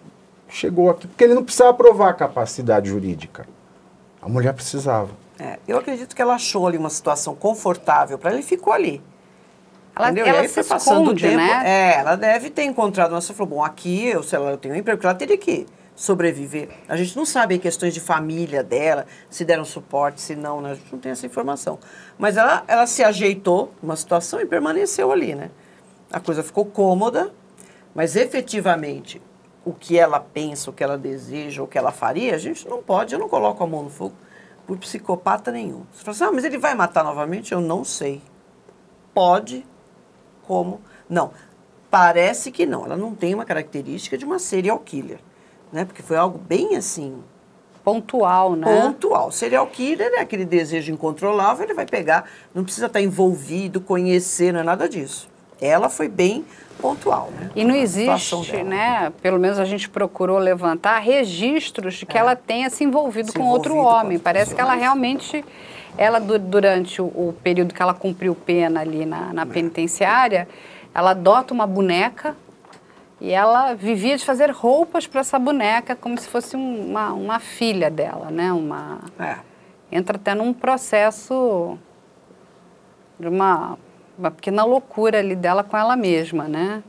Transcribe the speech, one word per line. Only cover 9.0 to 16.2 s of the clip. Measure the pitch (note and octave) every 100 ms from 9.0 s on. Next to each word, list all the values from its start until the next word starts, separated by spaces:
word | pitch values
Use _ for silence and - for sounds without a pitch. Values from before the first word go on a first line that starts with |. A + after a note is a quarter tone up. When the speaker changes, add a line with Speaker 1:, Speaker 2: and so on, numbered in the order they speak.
| - - _ _ _ _ _ - - -
Speaker 3:
Ela, | A#3
Speaker 2:
Entendeu? | G#3 A3
Speaker 3:
ela | -
Speaker 2:
E |
aí | -
Speaker 3:
se | -
Speaker 2:
foi |
passando | D#4 - - D4+
o | D#4 F#3+
Speaker 3:
esconde, |
Speaker 2:
tempo. | - -
Speaker 3:
né? | F3+ A#3+ G#3+
Speaker 2:
É, | F#3+ F#3 D#3
ela | C#3+ F#3
deve | A3 A3+ C#4
ter | D4+
encontrado, | C#4+ B3 G3+ G3 E3+
nossa, | E3+ F3
falou, | G3+ F#3+ D3
"Bom, |
aqui | D#3 - F3 F#3 A#3+
eu, | F#3+
se | D3 D#3
ela, | C#3
eu | C#3
tenho | C3+
um | D3+
emprego", | G#3 G#3+
porque | F#3
ela | F#3
teria | C#4+ G4
que | - E3 C#3+ - - -
sobreviver. | - F#3